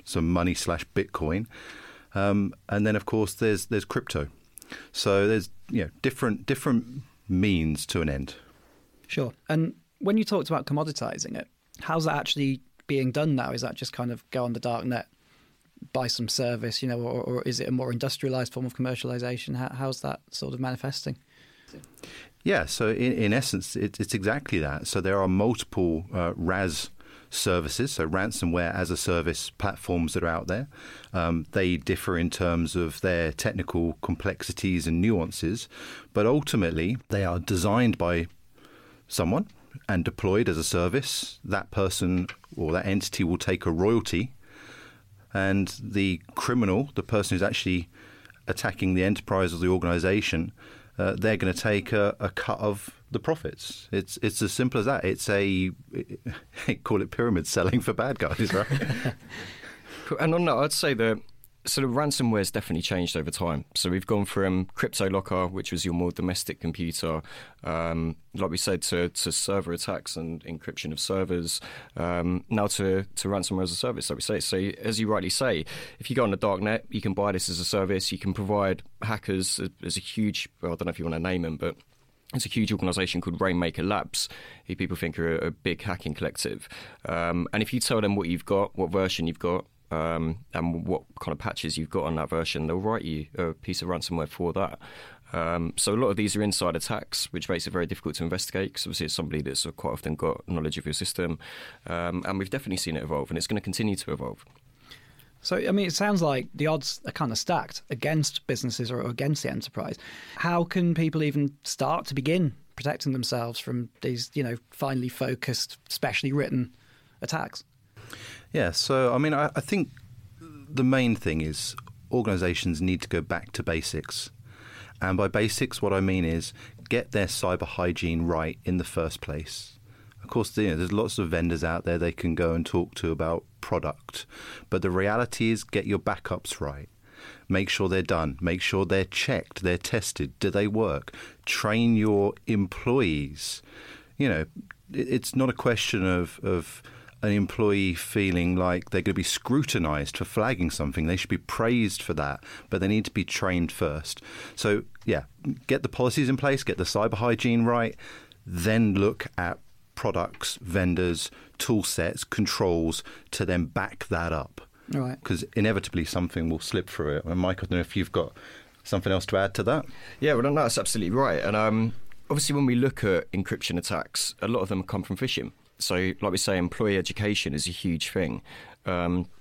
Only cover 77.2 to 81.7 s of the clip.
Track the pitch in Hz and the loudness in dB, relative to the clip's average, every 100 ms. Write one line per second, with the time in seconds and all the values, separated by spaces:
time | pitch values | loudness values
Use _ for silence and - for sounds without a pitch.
77.2 | 101 95 - 87 87 104 95 95 - 92 | 2 0 -2 -2 0 0 2 0 0 -2
78.2 | 98 92 95 104 98 92 - - 107 110 | -2 -2 0 2 2 0 -4 -8 -4 -4
79.2 | - 95 92 - 92 - 82 95 - - | -2 0 0 -2 -4 -6 -6 -6 -4 0
80.2 | 107 - - _ 87 82 85 85 82 80 | 0 0 -8 _ -4 -2 -4 -2 -2 -2
81.2 | 87 90 82 78 87 | 0 0 -2 -2 -4